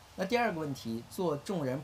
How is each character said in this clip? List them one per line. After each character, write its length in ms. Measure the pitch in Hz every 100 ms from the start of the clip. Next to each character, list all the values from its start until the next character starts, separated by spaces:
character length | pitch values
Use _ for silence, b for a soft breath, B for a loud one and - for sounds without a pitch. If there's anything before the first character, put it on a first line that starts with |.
| - -
那 80 | 190
第 100 | 240
二 160 | 226
个 80 | 165
问 140 | 156
题， 280 | 131 117 113 123
做 280 | - 175 143
众 260 | - 185
人 180 | 131 135